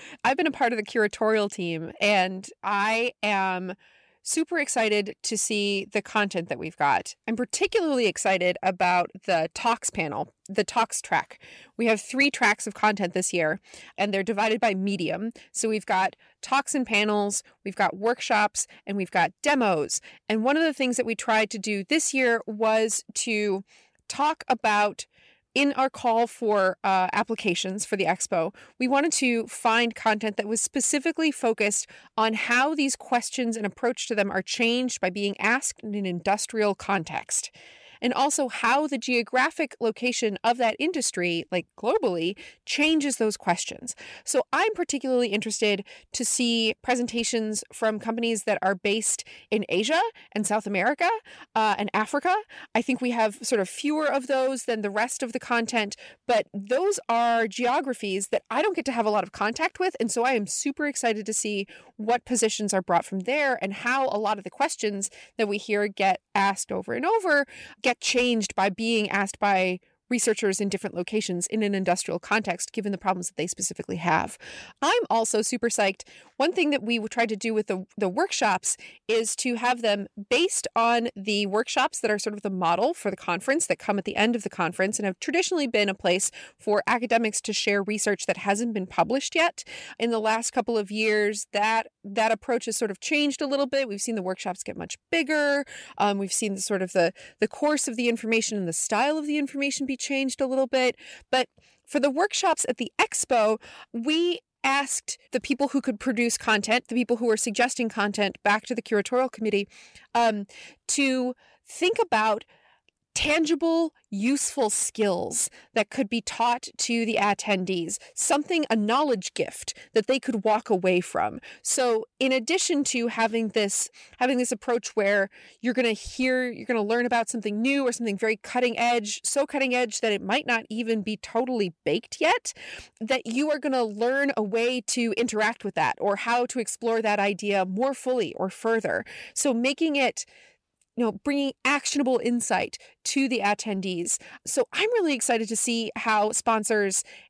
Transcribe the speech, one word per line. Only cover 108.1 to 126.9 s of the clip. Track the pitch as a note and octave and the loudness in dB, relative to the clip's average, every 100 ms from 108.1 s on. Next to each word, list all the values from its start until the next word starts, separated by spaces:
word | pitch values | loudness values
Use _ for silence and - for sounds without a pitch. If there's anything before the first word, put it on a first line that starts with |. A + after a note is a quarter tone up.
| G#3 G3+ - | 0 -2 0
back | G3+ G#3+ - | 0 0 -2
to | A3+ | -6
the | |
curatorial | - G#3 - B3 C4 | 0 0 2 0 0
committee, | - A3 G3+ G3+ - - - - | -2 0 0 -2 -10 -20 -20 -4
um, | A#3 A#3 G#3 G3 - - - - | 2 2 2 -6 -14 -20 -14 -4
to | - C4+ C4 B3 B3+ _ _ - | 0 2 2 -2 -6 _ _ -16
think | - F4+ A4+ | -2 0 2
about | - A3 A3 G#3+ - _ _ _ _ _ _ - | 2 2 2 0 -4 _ _ _ _ _ _ -4
tangible, | D4 D#4 D#4 D#4+ E4 E4 E4 - _ | 0 2 2 2 2 2 0 -4 _
useful | G3 A#3 C#4 - C#4+ G#3+ | -2 0 0 0 0 0
skills | - - - G3+ F3 - - - - - | 0 -4 0 0 0 -2 -4 -4 -8 -6
that | - - | -2 -2
could | - A3 | -2 -2
be | A#3 | -2
taught | - - A#3+ A#3+ - - | -4 -2 0 0 -4 -8
to | - A#3 | -2 0
the | A#3 - | 0 2
attendees, | G3+ G3+ G#3+ F#3+ F#3 F3+ E3 - - | 2 0 0 0 0 -2 -4 -8 -10
something, | - - D4 D4 E4+ D4 | -4 0 0 0 -2 0
a | A3+ | 0
knowledge | G#3 B3+ D4+ G#3+ - | 2 2 2 0 -2
gift | - - - - - - A3+ | -4 -4 -6 -10 -12 -2 0
that | G#3 | 2
they | C4+ | 0
could | - A3 | 0 0
walk | A3 G#3+ - | 2 0 2
away | F#3 F#3 F3+ | 2 4 2
from. | - - G#2 - - - | 0 -2 -2 -4 -14 -10
So | - - B3 A3 - _ | -2 0 2 0 -2 _
in | C4 | 0
addition | C4 A3+ F#4 - D4 | 0 2 0 2 0
to | C4+ B3 A#3 | 0 0 2
having | A3+ A3+ A3+ A3 | 4 4 2 2
this, | A3 G3+ - - - - - | 2 2 0 -2 -8 -20 0
having | B3+ B3+ | 2 4
this | B3 | 2
approach | A3+ - A#3 - A3 | 0 0 0 0 0
where | G3 G3+ G3 - - - | 4 4 2 -4 -20 -4
you're | A#3+ | 0
gonna | A#3+ A#3 | 2 2
hear, | G#3 - - B3+ B3+ B3 | 0 -4 -2 0 2 0
you're | A3+ G#3+ | -4 -2
gonna | A#3 | 0
learn | G#3 | 2